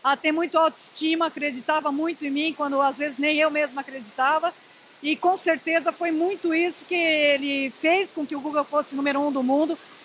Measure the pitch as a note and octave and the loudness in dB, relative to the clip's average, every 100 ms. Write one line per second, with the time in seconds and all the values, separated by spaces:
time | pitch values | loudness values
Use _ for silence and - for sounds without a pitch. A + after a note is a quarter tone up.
0 | C4 C4+ - D#4 E4+ E4 D#4+ D#4 - - | -2 0 0 0 0 2 2 0 -8 -4
1 | D#4 E4 E4 D4+ D4 B3+ A#3 D#4 D4+ C#4 | -2 0 0 -2 -4 -4 -2 0 0 -2
2 | D#4+ E4+ D4 C#4 D#4+ D4 D4 C#4 C#4 C4+ | -2 -4 -4 -2 -2 -2 -2 2 2 0
3 | D4 C4 C#4+ D4+ D#4 D4 D4 C4 C4+ C4+ | -4 -2 0 2 2 2 -2 -4 -10 -12
4 | G#3+ - C4 D#4 E4+ E4+ - - - - | -10 -2 2 2 0 -4 -14 -20 -20 -8
5 | C#4+ D#4 F4 F#4 - D#4+ - E4 E4 - | -4 0 2 2 0 0 0 0 0 -2
6 | E4+ D#4 E4+ G4 E4+ D#4+ F4 - - F4 | -2 0 0 0 0 0 0 -2 -4 0
7 | E4 D#4 D4 C#4+ C#4 C#4 C4+ - D#4+ F4+ | 2 2 2 2 0 -2 -4 -2 2 2
8 | F#4+ - D4 D4 C#4 D4 C#4+ D4 D4 C#4 | 0 -4 -6 -6 -4 -2 0 -2 -2 -2
9 | C#4 C#4 D4 C#4 B3+ C#4 D#4 E4 - - | -2 0 0 0 2 2 2 -2 -10 -20